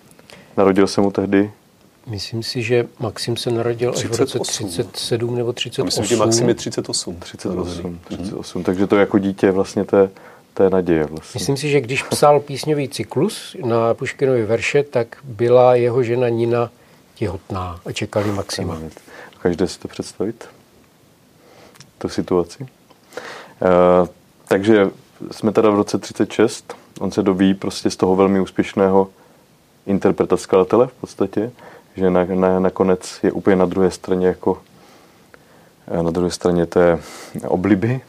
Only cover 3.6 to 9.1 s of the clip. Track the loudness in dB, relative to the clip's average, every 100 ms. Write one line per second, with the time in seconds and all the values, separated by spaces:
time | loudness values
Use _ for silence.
3.6 | -2 -2 -2 -2 -4 -2 -2 -2 -6 -6
4.6 | -6 -6 -6 -6 -4 -4 -4 -4 -4 -6
5.6 | -6 -4 -4 -2 0 2 2 2 2 0
6.6 | -4 -8 -6 -6 -6 -10 -14 -10 -6 -4
7.6 | -6 -6 -10 -10 -12 -10 -8 -10 -8 -6
8.6 | -2 0 2 4 4